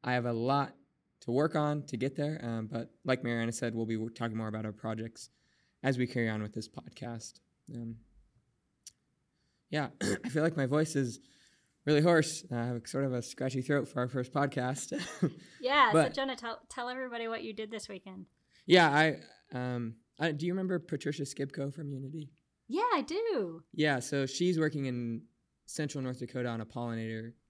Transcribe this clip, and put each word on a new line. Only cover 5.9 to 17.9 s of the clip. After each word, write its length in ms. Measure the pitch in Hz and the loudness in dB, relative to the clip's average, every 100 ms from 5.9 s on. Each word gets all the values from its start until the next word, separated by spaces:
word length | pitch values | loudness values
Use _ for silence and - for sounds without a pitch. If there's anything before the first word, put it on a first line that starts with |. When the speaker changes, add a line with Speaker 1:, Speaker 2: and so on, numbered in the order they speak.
| 127 | 2
Speaker 1:
we 80 | 123 | 2
carry 220 | 123 117 | 2 0
on 140 | 107 | 0
with 120 | 104 | -4
this 140 | 113 - | -6 -10
podcast. 720 | - - - 117 117 - - _ _ - | -14 -16 -12 -10 -10 -12 -18 _ _ -16
Um, 220 | 120 117 113 - - _ _ _ _ _ _ - _ _ _ _ _ _ _ _ | -10 -10 -10 -16 -20 _ _ _ _ _ _ -20 _ _ _ _ _ _ _ _
yeah, 200 | 151 139 | -2 -2
<clears throat> 300 | - - 101 | -2 -2 -2
I 40 | - | 0
feel 140 | 147 | 2
like 140 | 160 160 | 2 2
my 100 | 131 | 2
voice 300 | 147 156 139 | 4 2 2
is 240 | 127 - - _ _ _ _ _ | 0 -2 -16 _ _ _ _ _
really 160 | - 151 | 2 6
hoarse. 440 | 165 170 156 - - | 8 6 6 -2 -4
I 120 | 120 | -2
have 220 | 120 120 - | -2 -4 -4
sort 180 | 143 | -2
of 80 | 139 | 0
a 100 | 127 | 0
scratchy 400 | 117 - 131 131 | -4 -4 -2 -2
throat 260 | 127 143 120 | 2 2 2
for 120 | - | -2
our 80 | 123 | -2
first 240 | 131 123 | -2 -2
podcast. 680 | 151 139 139 123 139 - 269 - - | 0 0 0 -2 -4 -6 -6 -6 -2
<laughs> 100 | 165 - - - | -2 -2 -18 -4
Speaker 2:
Yeah, 280 | 254 285 254 | 2 6 8
Speaker 1:
But 220 | 208 - | 8 6
Speaker 2:
so 80 | - | 2
Jonah, 140 | 269 254 | -2 -4
tell, 220 | 233 220 _ | -6 -8 _
tell 180 | - 240 | -8 -6
everybody 400 | 254 254 233 226 | -6 -6 -6 -4
what 160 | 226 | -4
you 80 | 226 | -6
did 180 | 214 214 | -8 -8
this 160 | 220 | -10
weekend. 380 | - | -10